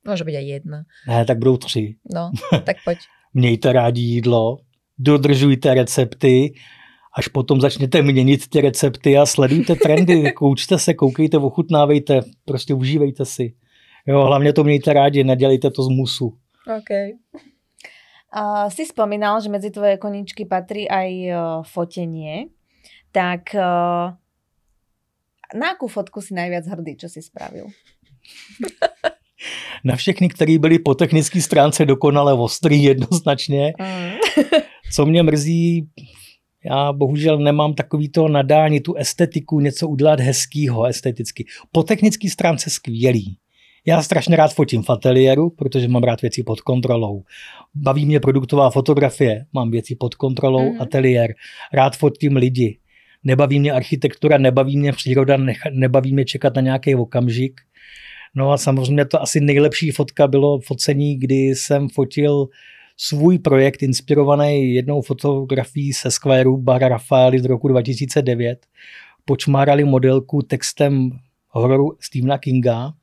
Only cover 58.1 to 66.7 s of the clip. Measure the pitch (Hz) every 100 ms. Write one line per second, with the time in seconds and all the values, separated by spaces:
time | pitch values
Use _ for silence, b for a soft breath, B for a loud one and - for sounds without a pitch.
58.1 | B B 135 139 143 - 135 131 147 139
59.1 | 160 - 151 143 143 151 151 160 135 135
60.1 | - 143 139 143 143 - 127 - 139 147
61.1 | 139 131 135 135 131 - 143 139 - 131
62.1 | - 147 143 135 b b b b _ -
63.1 | 147 160 185 175 135 135 135 139 123 -
64.1 | 147 143 143 147 143 131 123 127 143 -
65.1 | 131 147 135 131 131 117 - 143 131 131
66.1 | - 139 131 131 135 127